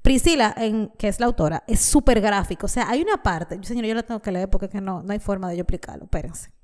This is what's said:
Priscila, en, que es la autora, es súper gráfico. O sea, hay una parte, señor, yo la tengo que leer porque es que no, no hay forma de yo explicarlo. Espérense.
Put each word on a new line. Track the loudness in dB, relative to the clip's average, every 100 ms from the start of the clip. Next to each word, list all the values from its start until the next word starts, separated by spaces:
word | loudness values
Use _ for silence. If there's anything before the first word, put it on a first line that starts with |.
Priscila, | 4 4 4 4 2 0
en, | -2 -2 -4 -4
que | -4
es | 0
la | 0
autora, | 2 0 -2 -2
es | 0
súper | 4 6 6 4
gráfico. | 4 0 -2 -4 -2
O |
sea, | -2 0
hay | 0
una | 0 0
parte, | 0 -2 -6 -8
señor, | -6 -4 -2
yo |
la | -2
tengo | -4 -6
que | -4
leer | -4 2
porque | 2 0
es |
que | -6
no, | -6 -6
no | -6
hay | -6
forma | -4 -4 -4
de | -4
yo |
explicarlo. | -2 -4 -6 -16 -6
Espérense. | -4 -4 -12 -16 _